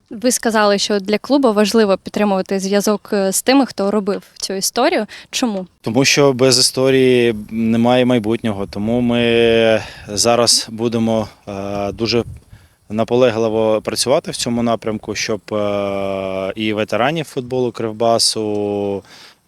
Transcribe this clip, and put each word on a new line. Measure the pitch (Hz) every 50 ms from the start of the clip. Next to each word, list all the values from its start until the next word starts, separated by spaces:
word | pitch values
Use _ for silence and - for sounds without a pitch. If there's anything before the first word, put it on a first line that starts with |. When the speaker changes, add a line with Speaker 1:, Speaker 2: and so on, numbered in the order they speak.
| _ -
Speaker 1:
Ви | 269 208 208 254
сказали, | 247 - - 233 214 220 214 208 202
що | 196 - - 214 202
для | 190 196 208
клубу | 208 - - 262 294 269 233 208
важливо | 208 214 196 226 226 214 196 190
підтримувати | - - - - 214 208 208 196 190 185 - 202 196
зв'язок, | 185 190 202 202 202 220 208 196 - - 220
е, | 202 190 190
з | 190 -
тими, | - - 262 277 254
хто | - - - 196 196
робив | 202 214 196 202 190 185 - - -
цю | - - - 190
історію. | 196 190 - - 233 254 339 370 254 214 - - - - -
Чому? | - - 262 233 202 190 185 - _ _
Speaker 2:
Тому | - 120 107 131 139
що | - - 151 143 139 135
без | 120 131 131 120 113
історії | 139 - - 135 131 135 135 131 131 127 127 123 120 117 113 104 104 -
немає | 110 113 113 113 113 117 117 120 127 127 127
майбутнього. | 123 127 120 101 107 117 120 - 113 101 98 101
Тому | - - 101 104 110 117 123
ми | 123 120 117 120 120 117 117 117 117 117 113 113 113 113 110 107 101 - - - -
зараз | 104 104 98 - 117 120 120 117 110 - - - -
будемо, | 113 107 117 120 113 117 113 113 113 113 104 - - _ _
е, | 104 101 98 98 98 101 101 101 101
дуже | 95 - 117 113 - 117 110 - - - - _ - - _ _ _ _ _ -
наполегливо | 104 110 113 - 120 123 127 123 107 113 113 110 107 110 110 110 110 107
працювати | - 117 110 - - 117 135 170 - 180
в | 143
цьому | - - 123 120 120 117
напрямку, | 117 113 107 - 110 107 104 - 113 104
щоб, | - - - 110 95 - - 107
е, | 107 104 101 101 101 101 98 98 98 98 98 98 95 95 95 95 95 95 95 101
і | 110 110 107 104
ветеранів | 101 - - 110 104 120 139 160 165 143
футболу | - - 143 123 123 127 127 123 120
Кривбасу | - - 113 110 107 107 113 117 117 113 - - - 113 107 107 104 104 104 104 101 101 101 101 98 95 - - - - - - - _ _